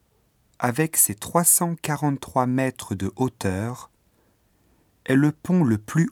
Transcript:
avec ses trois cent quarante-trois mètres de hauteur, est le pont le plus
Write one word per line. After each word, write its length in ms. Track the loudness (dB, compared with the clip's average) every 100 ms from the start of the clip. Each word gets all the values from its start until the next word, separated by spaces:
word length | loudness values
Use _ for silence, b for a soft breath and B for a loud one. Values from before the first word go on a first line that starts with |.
| _ _ _ _ _ -4
avec 380 | -2 0 0 0
ses 180 | 0
trois 300 | -2 -2 0
cent 300 | 2 2 0 -4
quarante-trois 680 | -4 -2 -2 -2 -4 -2 0
mètres 480 | 0 -2 -4 -8
de 180 | -4 -4 -2
hauteur, 720 | -4 -2 -4 -2 -6 -8 -16 _ _ _ _ _ _ _ _ _ _ _
est 120 | 0 4
le 160 | 4
pont 320 | 0 0 2
le 140 | 4 2
plus 320 | 0 0 0